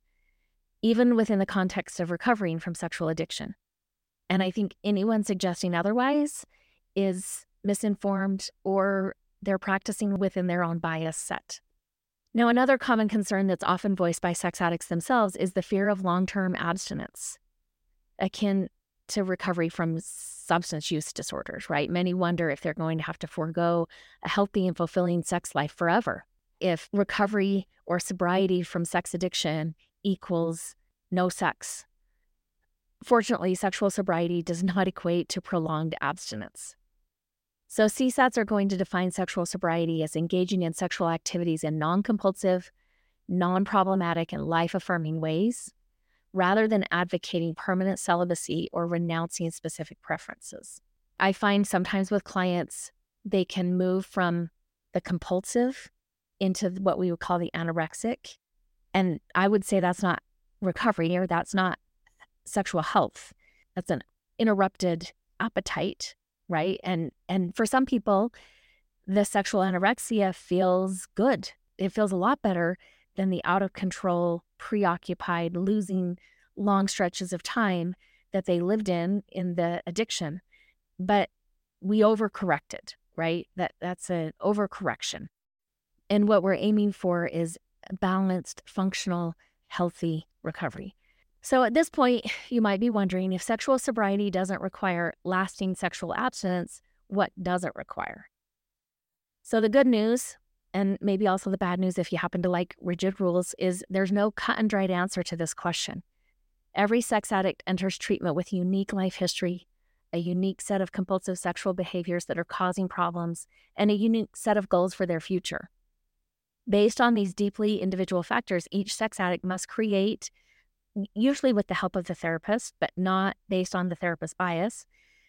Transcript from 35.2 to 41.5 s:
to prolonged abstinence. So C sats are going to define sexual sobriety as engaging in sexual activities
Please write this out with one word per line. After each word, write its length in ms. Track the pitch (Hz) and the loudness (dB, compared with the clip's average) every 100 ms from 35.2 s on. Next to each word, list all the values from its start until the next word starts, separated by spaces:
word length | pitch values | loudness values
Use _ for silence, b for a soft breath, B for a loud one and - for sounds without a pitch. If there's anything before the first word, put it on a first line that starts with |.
| - | -2
to 120 | 190 | -6
prolonged 540 | - 175 160 156 160 - | -4 -2 0 -2 -2 -4
abstinence. 760 | 139 175 - 107 - - - - _ _ _ _ _ _ _ _ - | -4 -4 -8 -10 -12 -14 -20 -20 _ _ _ _ _ _ _ _ -6
So 180 | - 214 | 2 2
C 220 | - 262 | 4 0
sats 280 | 262 254 240 | 4 2 2
are 80 | |
going 240 | 208 214 196 | 0 2 2
to 60 | 185 | 0
define 360 | 190 180 180 | -2 0 -2
sexual 340 | 190 180 - 170 | -2 -4 -2 -4
sobriety 560 | 185 175 170 170 160 | -2 0 0 0 0
as 140 | 156 160 | -2 -2
engaging 460 | 170 180 180 190 | 0 2 2 0
in 100 | 170 | 0
sexual 380 | 170 180 - 170 | -2 -4 0 0
activities 520 | 165 - 175 170 | 0 -2 -2 0